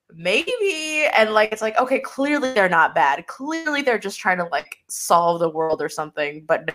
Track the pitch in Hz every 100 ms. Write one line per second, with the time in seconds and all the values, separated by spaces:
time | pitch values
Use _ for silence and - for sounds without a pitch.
0 | _ 165 170 208 339 494 403 320 311 311
1 | 302 - 220 214 214 214 220 220 254 262
2 | 262 - 277 294 262 254 190 170 156 -
3 | 147 143 - - 269 320 320 285 277 226
4 | 196 196 202 185 175 151 151 - _ -
5 | - 175 170 170 170 156 160 151 147 -
6 | 156 151 147 151 156 156 160